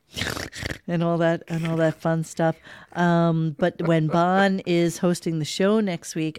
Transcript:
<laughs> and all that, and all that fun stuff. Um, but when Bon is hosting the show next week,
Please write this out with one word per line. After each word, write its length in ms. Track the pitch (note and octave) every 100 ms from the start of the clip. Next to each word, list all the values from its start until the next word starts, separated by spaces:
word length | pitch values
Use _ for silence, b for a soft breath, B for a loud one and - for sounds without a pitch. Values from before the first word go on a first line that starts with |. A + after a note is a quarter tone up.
| _
<laughs> 720 | - - - - - - - -
and 160 | E3+
all 160 | E3+ E3+
that, 240 | E3 E3+ -
and 180 | E3 E3
all 100 | E3
that 220 | D#3+ -
fun 220 | E3 E3
stuff. 320 | D#3+ - D#3+ - B B B
Um, 640 | F3 F3 E3+ E3+ D#3+ D#3+ D3
but 240 | F3 -
when 240 | E3+ E3 D#3
Bon 540 | E3+ F3+ F#3+ G3 F#3+
is 380 | - E3+ E3+ -
hosting 420 | F3+ F3 E3+ E3
the 40 |
show 360 | D3 - G3 A3
next 340 | G3+ E3+ -
week, 240 | D#3 D#3